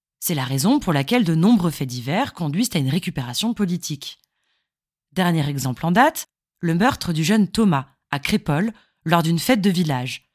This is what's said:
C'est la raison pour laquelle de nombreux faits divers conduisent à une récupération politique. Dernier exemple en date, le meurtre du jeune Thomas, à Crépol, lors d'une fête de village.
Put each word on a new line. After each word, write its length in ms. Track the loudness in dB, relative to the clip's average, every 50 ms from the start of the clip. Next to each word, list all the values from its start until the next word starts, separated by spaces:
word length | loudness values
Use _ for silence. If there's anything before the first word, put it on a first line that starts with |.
| _ _ _ -8
C'est 160 | -6 -4 -2
la 100 | -2 -2
raison 340 | -2 -2 0 2 2 2 2
pour 140 | 2 0 0
laquelle 300 | 0 0 2 2 2 2
de 100 | 2 2
nombreux 360 | 4 4 4 4 4 2 0
faits 180 | -2 -4 -6 -6
divers 440 | -8 -8 -6 -4 -2 -2 -4 -4 -6
conduisent 420 | -8 -6 -4 -2 -2 -2 -2 -2
à 40 | -2
une 120 | -2 0
récupération 640 | -2 -2 -4 -6 -6 -8 -8 -6 -6 -4 -4 -2 -2
politique. 640 | -2 -2 -2 -2 -4 -6 -8 -10 -10 -12 -14 -18 -18 _ _ _ _ _ _ _ _ _ _ _ _ _ _ _ _ _ _ -2
Dernier 360 | 0 0 2 2 2 0 -2
exemple 360 | -2 -4 -4 -4 -4 -2 -2
en 60 | 2
date, 360 | 4 4 4 4 2 -2 -10 -14 _ _ _ _ _ _
le 160 | -2 0 2
meurtre 380 | 2 2 2 0 0 -4 -4 -2
du 100 | 0 2
jeune 260 | 2 2 2 2 2
Thomas, 380 | 2 2 2 2 2 0 -2 -6 _ _ _ _
à 80 | -8 -6
Crépol, 520 | -2 -2 -2 -2 0 0 0 0 -2 -4 -6 -10 _ _ _ _ -2
lors 200 | 0 2 2 2
d'une 160 | 2 0 0
fête 220 | 2 2 2 2
de 100 | 2 2
village. 580 | 2 2 0 0 -2 -4 -4 -6 -10 -12 _ _